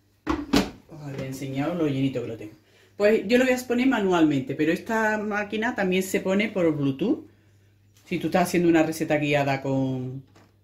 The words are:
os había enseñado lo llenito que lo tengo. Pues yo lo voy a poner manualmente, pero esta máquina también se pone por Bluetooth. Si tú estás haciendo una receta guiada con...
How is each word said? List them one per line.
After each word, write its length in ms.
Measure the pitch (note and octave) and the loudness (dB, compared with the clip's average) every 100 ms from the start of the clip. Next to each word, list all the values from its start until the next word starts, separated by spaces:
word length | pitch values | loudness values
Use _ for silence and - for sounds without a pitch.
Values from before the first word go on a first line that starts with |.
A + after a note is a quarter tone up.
| _ _ - | _ _ -6
os 760 | D4 - C#4 - - _ D3+ | -6 -2 -2 -2 -8 _ -16
había 240 | C#3+ C3 C3+ | -14 -10 -10
enseñado 480 | C3 C3+ C3+ D3+ F3+ | -10 -8 -4 -4 0
lo 120 | D3+ | -2
llenito 360 | C3 C3+ B2+ | 0 0 -2
que 40 | G#2 | -8
lo 100 | A2 | -10
tengo. 160 | - - _ _ _ - | -14 -18 _ _ _ 0
Pues 300 | G#3 A3 G3 | 2 2 4
yo 100 | B3 | 2
lo 80 | B3+ | 4
voy 80 | |
a 140 | B3 - | 0 0
poner 180 | A#3+ C4 | 0 2
manualmente, 720 | A#3 F#3+ F3 D#3 C#3 C3 C#3 | 2 2 4 4 2 -2 -2
pero 160 | D3+ | 0
esta 480 | F#3 - A3 A3 G#3+ | 0 -2 0 0 0
máquina 560 | G#3 G#3 G#3 G#3+ A#3 A#3+ | -2 -4 -4 -4 -4 -2
también 260 | F#3+ F#3 | 0 0
se 200 | F#3+ - | 0 -2
pone 280 | - G3 G#3+ | 0 0 0
por 260 | G3+ E3 C#3+ | 0 0 2
Bluetooth. 540 | C#3 C3+ G3+ - - _ _ _ _ _ _ _ - | 0 0 0 -2 -4 _ _ _ _ _ _ _ -8
Si 120 | E3+ | -4
tú 100 | D#3 | 0
estás 200 | F3+ F3+ | 2 2
haciendo 200 | F3 E3+ | 2 4
una 140 | E3 | 4
receta 360 | D#3 D#3+ D3+ D3 | 4 0 0 0
guiada 440 | D3 C#3+ C#3 C3+ | 2 0 0 -2
con... 640 | C#3 C3+ C3 C3 B2+ C3+ - - _ _ | 0 0 0 -2 -6 -10 -16 -20 _ _